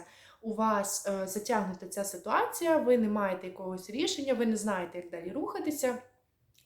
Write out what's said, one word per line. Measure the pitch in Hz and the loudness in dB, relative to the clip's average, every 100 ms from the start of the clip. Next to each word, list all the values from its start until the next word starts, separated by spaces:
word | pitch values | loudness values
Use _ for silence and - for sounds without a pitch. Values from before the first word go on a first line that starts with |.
| - - - - | -10 -20 -20 -10
у | 226 | -6
вас, | 214 220 208 196 - 202 | 0 2 2 0 -2 -2
е, | 196 185 | -2 -2
затягнута | 202 208 220 185 180 185 | -4 0 0 0 -4 -8
ця | 202 | -6
ситуація, | 196 180 208 311 494 - 330 311 | -6 -6 0 0 0 2 4 6
ви | 240 247 | 6 6
не | 214 | 6
маєте | 208 196 185 185 | 2 0 0 -6
якогось | 185 185 185 - | -8 -6 -6 -6
рішення, | 240 359 294 269 | -2 -2 0 0
ви | 233 233 | 2 2
не | 208 | 2
знаєте, | 208 185 170 175 | 0 0 -2 -8
як | 175 | -10
далі | 170 175 | -8 -6
рухатися, | 262 415 392 302 - 254 233 - _ _ _ _ _ | -4 -4 -2 -2 0 0 -2 -8 _ _ _ _ _